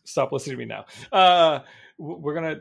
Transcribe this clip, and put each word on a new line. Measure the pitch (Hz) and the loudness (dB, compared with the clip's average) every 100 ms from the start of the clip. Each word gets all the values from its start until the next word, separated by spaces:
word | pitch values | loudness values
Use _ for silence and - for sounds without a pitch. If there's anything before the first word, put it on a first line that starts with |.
stop | - - 131 | -10 -4 -4
listening | 139 143 127 | -4 -8 -10
to | |
me | |
now. | 113 104 - - - | -10 -12 -16 -20 -2
Uh, | 202 185 175 165 139 - - - - | 4 6 6 4 2 -6 -20 -20 -18
w-, | 147 175 | -14 -10
we're | 147 | -8
gonna, | 156 160 156 | -6 -6 -8